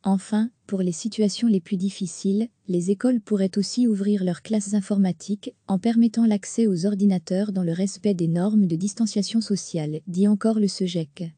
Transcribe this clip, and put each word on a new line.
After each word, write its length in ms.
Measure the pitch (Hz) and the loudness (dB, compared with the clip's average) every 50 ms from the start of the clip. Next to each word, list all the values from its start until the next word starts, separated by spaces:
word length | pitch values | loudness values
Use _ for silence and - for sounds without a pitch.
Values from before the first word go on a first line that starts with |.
| - | 2
Enfin, 460 | 196 196 190 - - 214 214 220 240 _ _ _ - | 2 0 0 0 -2 0 0 0 -2 _ _ _ -6
pour 120 | 208 190 | -4 -2
les 120 | 185 180 | -2 -2
situations 560 | 170 - - 220 - - 214 202 - - 240 233 | -2 -4 -6 -6 -2 0 0 0 0 0 2 2
les 120 | 208 190 | 2 2
plus 160 | 165 - 208 | 0 -4 -4
difficiles, 720 | 180 190 196 - - 190 170 - - - 196 196 208 226 240 _ _ _ - | -2 -2 -4 -4 -6 -8 -8 -8 -4 -2 -2 0 0 -2 -4 _ _ _ -4
les 240 | 180 175 170 185 | -2 -2 0 0
écoles 280 | 202 196 - 254 254 233 | -2 0 2 0 0 0
pourraient 380 | - - 214 196 190 185 - 202 | 0 -2 0 0 0 0 0 -2
aussi 300 | 190 - - 247 247 233 | -4 -2 0 0 2 2
ouvrir 340 | 214 190 196 208 208 202 | 2 2 2 0 0 2
leurs 200 | 185 180 170 - | 0 -2 -2 -4
classes 320 | _ - 220 214 196 196 208 | _ -2 -2 -2 -2 0 -2
informatiques 800 | 208 190 - 208 196 196 185 175 _ - - 202 202 - - - _ _ | -2 0 0 2 2 2 2 0 _ -6 -8 -8 -6 -6 -16 -16 _ _
en 120 | - 196 185 | -4 -4 0
permettant 460 | - 226 233 233 233 226 214 226 233 | 0 2 4 4 4 4 4 2 2
l'accès 440 | 220 208 196 - - - - 226 214 | 2 2 0 -2 -6 -2 0 2 2
aux 180 | 185 165 175 | 2 2 0
ordinateurs 640 | 208 208 190 202 202 185 175 165 - 185 185 208 208 | 0 0 2 2 2 2 2 -2 -2 -2 -2 -2 -2
dans 140 | 185 190 180 | -2 -2 -2
le 80 | 165 | -2
respect 420 | 165 175 196 196 - - - 208 202 | 0 -2 -2 -4 -4 -2 -2 -2 0
des 140 | 170 170 165 | 2 0 0
normes 400 | 165 175 180 208 214 214 196 175 | 2 2 0 2 4 4 4 4
de 80 | 165 | 2
distanciation 640 | 160 185 208 - - 226 208 - 208 190 - - 226 | -2 -2 -4 -2 -2 -2 0 0 -2 -2 0 -2 -2
sociale, 600 | 214 - 202 185 - - - 165 151 151 151 151 _ | 0 0 -2 -4 -4 -6 -6 -4 -4 -4 -6 -6 _
dit 220 | 190 170 180 202 208 | -6 0 2 4 4
encore 320 | 214 196 - 220 226 220 | 4 2 2 0 2 2
le 80 | 208 190 | 0 0
segec. 560 | - - 190 180 175 170 160 143 _ - 175 165 160 | 0 -2 -4 -2 -2 -4 -6 -6 _ -12 -12 -12 -12